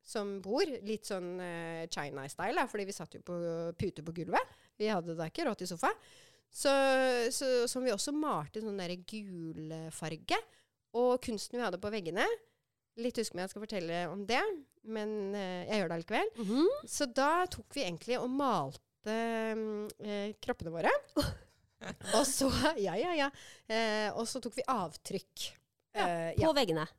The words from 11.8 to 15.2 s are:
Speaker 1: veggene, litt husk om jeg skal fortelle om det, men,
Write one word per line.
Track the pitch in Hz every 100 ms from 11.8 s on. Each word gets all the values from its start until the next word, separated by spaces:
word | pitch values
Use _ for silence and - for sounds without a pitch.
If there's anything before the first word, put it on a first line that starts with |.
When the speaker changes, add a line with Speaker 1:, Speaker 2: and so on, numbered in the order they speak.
| 208
Speaker 1:
veggene, | 214 165 180 349 453 _ _ _ _ _ -
litt | 240 233
husk | 214 180
om |
jeg | 185
skal | 208 214
fortelle | 208 165 170 175
om | 190
det, | 196 254 427 349 269 _
men, | 220 220 214 214